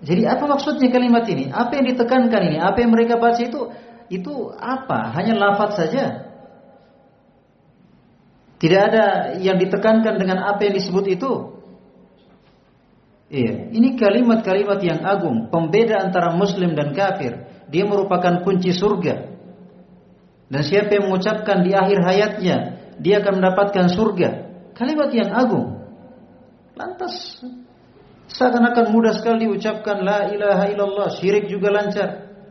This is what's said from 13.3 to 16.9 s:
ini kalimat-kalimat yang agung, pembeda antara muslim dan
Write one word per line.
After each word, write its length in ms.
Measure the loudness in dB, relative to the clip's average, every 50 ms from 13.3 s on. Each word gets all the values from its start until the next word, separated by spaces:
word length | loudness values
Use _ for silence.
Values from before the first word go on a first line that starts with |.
| -4 -2 -2 -2 -2 -4 -8 -6 0 2
ini 160 | 2 2 4
kalimat-kalimat 880 | 4 2 4 4 4 4 4 2 2 2 0 0 0 2 0 0 0
yang 240 | 0 -2 -2 -2 -2
agung, 480 | -2 -2 0 0 0 -2 -2 -4 -2 -2
pembeda 480 | -2 0 2 2 2 2 4 2 0
antara 320 | 0 0 0 0 0 2 2
muslim 400 | 2 0 0 0 0 0 0 0
dan 240 | 0 -2 -2